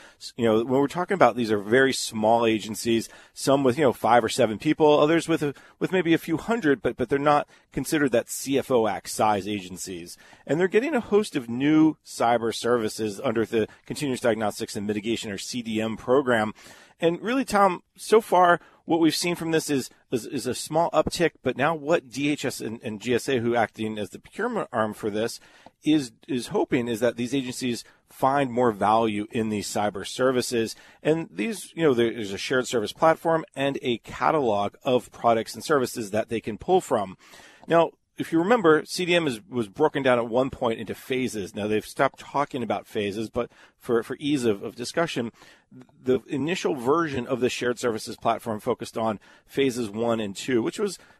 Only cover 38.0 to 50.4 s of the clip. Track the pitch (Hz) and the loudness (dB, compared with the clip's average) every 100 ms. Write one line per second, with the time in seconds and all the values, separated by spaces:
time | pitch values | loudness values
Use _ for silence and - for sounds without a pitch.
38 | _ - 135 165 180 240 165 151 - - | _ -10 -2 0 2 4 6 4 2 -4
39 | 175 175 156 110 98 123 104 95 151 143 | 0 2 2 -4 -6 -4 -4 0 0 2
40 | 131 123 117 117 135 - 123 110 107 98 | 2 4 2 0 0 -2 -4 -2 -6 -8
41 | - 127 123 107 87 104 104 107 - - | -6 -2 -2 -4 -8 -6 -2 -2 -2 0
42 | 156 - - 139 143 135 113 98 - 110 | 0 -2 -6 -4 -4 -4 -4 -6 -6 -4
43 | 104 104 110 104 - _ - _ - 117 | -4 -4 -6 -6 -6 _ -20 _ -2 0
44 | - 127 147 147 117 101 113 - 120 165 | 0 -6 -2 0 2 0 -4 -10 -6 -4
45 | 165 147 117 - - - _ 127 - 147 | -2 -4 -6 -10 -20 -20 _ -20 -20 _
46 | 127 131 - 143 151 180 - 147 120 165 | 0 0 -2 -4 -2 -2 -2 -2 0 2
47 | 165 127 120 127 123 - 120 120 123 110 | 0 -4 -4 -2 -2 0 -4 -2 -4 -4
48 | - 104 120 110 120 107 127 110 113 120 | -8 -4 -2 -2 -4 -6 -4 -4 -6 -4
49 | 110 101 - - _ - 135 120 110 107 | -4 -4 -10 -20 _ 0 0 0 -4 -2
50 | 117 113 104 95 | -2 0 -4 -6